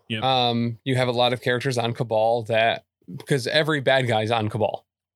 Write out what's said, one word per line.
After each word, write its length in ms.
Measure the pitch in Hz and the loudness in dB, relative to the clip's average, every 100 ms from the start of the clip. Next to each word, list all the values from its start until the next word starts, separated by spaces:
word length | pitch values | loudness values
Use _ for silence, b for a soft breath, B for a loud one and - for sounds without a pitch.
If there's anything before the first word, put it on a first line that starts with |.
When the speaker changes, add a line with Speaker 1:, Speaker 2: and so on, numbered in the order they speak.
| - | -10
Speaker 1:
Yep. 140 | 110 | -4
Speaker 2:
um, 540 | 127 127 120 117 117 117 | 0 2 2 0 -2 -4
you 120 | 139 127 | -2 0
have 120 | 127 | 0
a 40 | |
lot 220 | 120 123 | 2 2
of 80 | 123 | 0
characters 340 | 127 123 139 120 | -2 -2 -2 -2
on 160 | 113 | -2
Cabal 520 | 113 117 110 113 120 | -4 -2 0 2 0
that, 420 | 110 113 113 87 - _ - 170 | 0 2 2 0 -6 _ -16 -10
because 300 | - 143 117 | -2 -2 0
every 340 | 156 156 151 | 0 0 0
bad 260 | 131 135 123 | 2 2 2
guy's 220 | 110 110 | 0 2
on 180 | 117 107 | 0 -2
Cabal. 380 | 107 104 - _ _ _ | -2 -2 -4 _ _ _